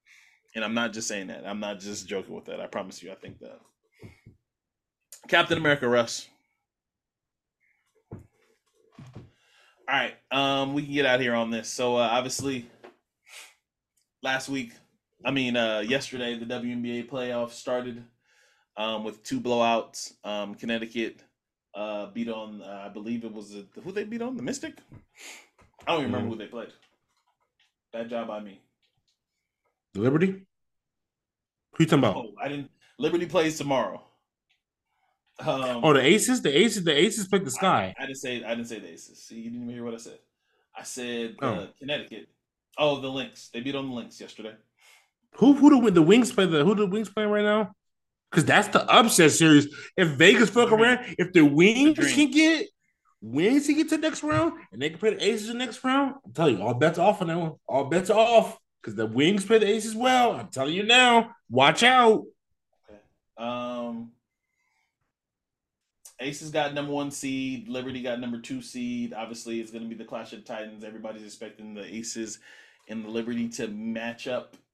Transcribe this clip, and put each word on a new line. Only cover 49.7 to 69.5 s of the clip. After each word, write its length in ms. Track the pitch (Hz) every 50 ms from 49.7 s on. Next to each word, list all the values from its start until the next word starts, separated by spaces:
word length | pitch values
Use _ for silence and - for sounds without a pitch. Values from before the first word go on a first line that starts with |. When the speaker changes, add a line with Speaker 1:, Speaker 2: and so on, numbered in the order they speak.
| - - - - _ -
Speaker 2:
If 120 | 185 170
Vegas 400 | 143 127 160 185 247 - 233 180
fuck 180 | - 240 240 233
Speaker 1:
Dream. 120 | 220 214
Speaker 2:
around, 340 | 226 240 247 240 - - 170 -
if 160 | 180 175 -
the 80 | 180 151
Wings 520 | 147 139 147 175 202 226 247 277 302 311
Speaker 1:
The 60 | 311 294
dream. 120 | 277 -
Speaker 2:
can 160 | - 302 277
get, 360 | 247 294 320 311 330 302 240 - _ _ _ _ _ _ _ _ _ _
Wings 440 | - 110 117 139 170 208 262 294 294
can 100 | - 294
get 140 | 294 311 311
to 80 | 311 320
the 40 | 302 311
next 140 | 311 - -
round, 300 | 302 302 311 320 330 311 - - _
and 100 | - -
they 80 | 135 156
can 80 | 165 170
play 160 | - 214 196
the 80 | - 165
Aces 260 | 196 233 220 208 220
in 80 | 233 240
the 80 | 254
next 180 | 247 220 - -
round, 320 | 262 262 277 285 262 - - _
I'm 60 | - -
telling 240 | - 165 156 117 92
you, 60 | 98
all 100 | 123 123
bets 240 | 120 147 160 165 185
are 80 | 175 202
off 120 | 202 196
on 60 | 180 165
that 100 | 165 175
one. 140 | 170 160 151 _ _ -
All 180 | - 220 240
bets 240 | 131 160 175 185 -
are 80 | 214 -
off, 380 | - 233 233 226 - - - - _ _ _ _
'cause 120 | - - 104
the 100 | 101 113 110
Wings 380 | 113 123 143 165 208 208 190
play 120 | - 226 220
the 100 | 208 196
Aces 280 | 214 226 202 220 220
well. 380 | 214 247 254 254 254 247 233 196
I'm 160 | 131 110 92
telling 260 | - 123 135 143 160
you 80 | 185 208
now, 520 | 214 240 254 254 247 240 233 220 233 - _ _ _
watch 320 | 113 123 135 147 156 - 226
out. 400 | 240 254 254 240 226 220 170 - - _ _ _ _ _ _ _ _ _ _ _ _
Speaker 1:
Okay. 120 | 107 104 _ _ _ _ _ _ _ -
Um, 720 | 117 120 123 123 123 123 123 120 120 117 117 117 117 117 _ _ _ _ _ _ _ _ _ _ _ _ _ _ _ _ _ _ _ _ _ _ _ _ _ _ _ _ _ _ _ _ _ _ _ _ _ _ _ - _ _
Aces 300 | 123 139 143 - 160 156
got 220 | 151 156 147 143 143
number 180 | 147 143 147
one 200 | 143 143 143 143
seed, 560 | 139 - - 139 135 135 131 131 131 123 107 110
Liberty 320 | 123 127 127 131 123 127
got 180 | 123 127 120 120
number 200 | 123 120 117 117
two 220 | 117 - 131 127
seed. 520 | 120 - - 127 123 120 123 120 120 117 117
Obviously, 460 | - 113 110 117 117 - 117